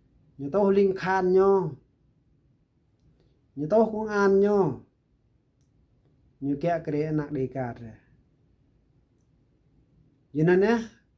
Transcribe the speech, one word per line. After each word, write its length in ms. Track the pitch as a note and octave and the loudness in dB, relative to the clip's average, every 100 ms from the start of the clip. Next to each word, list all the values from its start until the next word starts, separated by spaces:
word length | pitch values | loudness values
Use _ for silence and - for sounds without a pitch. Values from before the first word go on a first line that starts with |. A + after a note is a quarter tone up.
| _ _ _ - | _ _ _ -14
Như 120 | C#3 | -4
tao 180 | G3 G3 | 0 2
linh 240 | G3 G3 F#3+ | 4 2 0
khan 360 | F3 F#3+ F3+ | -2 0 2
nhô. 380 | F#3 G3 G3 E3 B2+ _ _ _ _ _ _ _ _ _ _ _ _ _ _ _ _ _ | 4 4 2 0 -10 _ _ _ _ _ _ _ _ _ _ _ _ _ _ _ _ _
Như 120 | C#3 D#3 | -10 0
tao 180 | G#3+ A3 | 2 2
cũng 140 | G#3+ G#3+ | -2 -4
an 340 | G#3 G3 G3 | 0 4 4
nhô. 400 | G#3 G3+ E3 A2+ - _ _ _ _ _ _ _ _ _ _ _ _ _ _ - | 4 2 0 -4 -14 _ _ _ _ _ _ _ _ _ _ _ _ _ _ -10
Như 180 | C#3 C#3+ | -8 -4
kẹ 220 | E3+ E3 | -4 -4
kre 280 | E3 D3 D#3 | -4 -6 -4
nạc 200 | D#3 D3 | -4 -4
đi 140 | C#3+ B2+ | -6 -6
cả 280 | C3+ B2 A#2 | -6 -10 -10
rê. 120 | A2+ G#2+ _ _ _ _ _ _ _ _ _ _ _ _ _ _ _ _ _ _ _ _ _ _ _ | -18 -20 _ _ _ _ _ _ _ _ _ _ _ _ _ _ _ _ _ _ _ _ _ _ _
Như 120 | C#3+ | -2
nên 160 | E3 F3+ | 2 2
á, 280 | G#3 A#3 A3+ _ _ | 2 0 -4 _ _